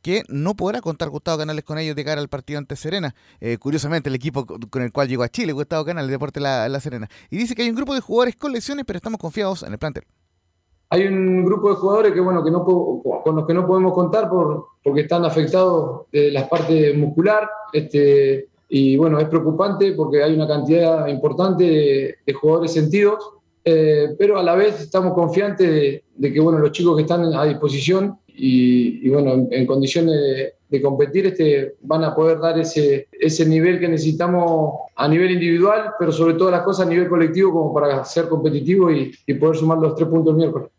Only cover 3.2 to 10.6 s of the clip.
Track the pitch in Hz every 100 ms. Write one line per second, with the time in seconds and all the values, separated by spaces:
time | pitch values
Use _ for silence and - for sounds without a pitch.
3.2 | _ _ 113 117 135 151 143 165 143 131
4.2 | 135 127 123 90 117 131 123 127 139 127
5.2 | 120 - 214 139 147 160 151 170 135 135
6.2 | 143 143 143 131 113 135 147 123 107 -
7.2 | _ 165 233 233 233 233 277 277 - 226
8.2 | 247 - 294 247 - 285 262 185 - 226
9.2 | 170 185 202 185 - 107 156 127 - _
10.2 | _ _ _ _